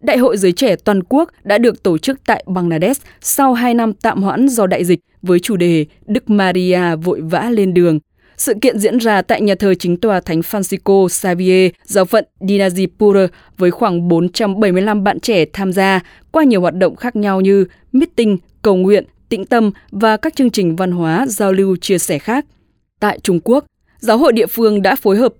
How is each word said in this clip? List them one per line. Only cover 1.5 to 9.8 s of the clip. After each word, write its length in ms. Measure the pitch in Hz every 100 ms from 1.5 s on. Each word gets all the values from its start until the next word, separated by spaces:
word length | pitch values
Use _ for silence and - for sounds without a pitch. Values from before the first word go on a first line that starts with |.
| 208
được 240 | 240 -
tổ 160 | - 160
chức 220 | - 269 -
tại 180 | 220 -
Bangladesh 560 | 185 175 160 190 277 - _
sau 320 | - - 269
hai 220 | 233 247
năm 180 | 233 226
tạm 300 | 196 226 -
hoãn 260 | 196 151 269
do 180 | 233 185
đại 180 | 170
dịch 160 | 175 165 _ _
với 180 | 180 175
chủ 160 | - 190
đề 300 | 175 160 151 _ -
Đức 240 | 208 -
Maria 680 | 202 185 185 185 180 175 160
vội 180 | 175 147
vã 300 | 160 175 233
lên 240 | 226 190
đường. 240 | 175 175 151 - _ _ -
Sự 180 | - 214
kiện 180 | 269 214
diễn 200 | - 247
ra 240 | 226 196
tại 180 | - 226
nhà 140 | 208
thờ 200 | 190 196
chính 220 | 180